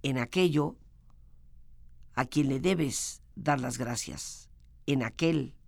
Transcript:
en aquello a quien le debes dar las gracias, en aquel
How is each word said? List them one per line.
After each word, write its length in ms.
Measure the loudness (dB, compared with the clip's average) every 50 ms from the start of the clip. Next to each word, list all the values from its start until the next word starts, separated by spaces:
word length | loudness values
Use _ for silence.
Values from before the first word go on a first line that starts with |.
en 160 | 0 0 0
aquello 600 | 0 -2 0 2 4 4 6 4 4 2 0 -4 -10 -20 -20 -20 -20 -20 -20 -20 -20 -20 -20 -20 -20 -20 -20 -20 -20 -20 -20 -20 -20 -20 -20 -20 -20 -20 -6 -2
a 100 | -2 -2
quien 240 | 0 2 2 2 2
le 100 | 0 2
debes 640 | 2 2 2 2 0 -2 -2 -4 -6 -6 -8 -14 -20 -18 -16
dar 240 | -4 0 0 0 0
las 180 | 0 -4 -4
gracias, 720 | -4 -4 -4 -4 -6 -6 -8 -10 -12 -12 -12 -14 -16 -18 -20 -20 -20 -20 -20 -20 -8 -2
en 160 | 0 0 0
aquel 540 | 0 -2 -2 2 2 2 4 2 -2 -4 -10 -18 -20